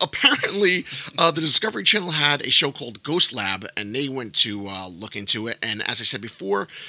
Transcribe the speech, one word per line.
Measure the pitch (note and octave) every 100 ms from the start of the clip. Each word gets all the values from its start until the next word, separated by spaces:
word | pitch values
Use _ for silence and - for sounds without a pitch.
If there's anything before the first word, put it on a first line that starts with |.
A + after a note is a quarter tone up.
apparently, | - - C4+ C#4 - G3 G3 F3+ - - - -
uh, | E3
the | D#3+
Discovery | D#3+ - - G#3+
Channel | F#3+ G#3+ F3+
had | D#3 D3 C#3+
a | -
show | - C#3+
called | C3+ A#2+ G#2+
Ghost | - E3+ -
Lab, | B2 G2 F#2+ G2+ -
and | G#2 B2
they | C#3+
went | C3 A2+ -
to, | A2+ G#2 G2+
uh, | F#2+ F#2
look | F2 A2+ -
into | G2 A2+ A2+
it. | -
And | A2+ G#2+ G#2+
as | A#2
I |
said | - A#2+
before, | A2 - F#3+ G3 F#3 -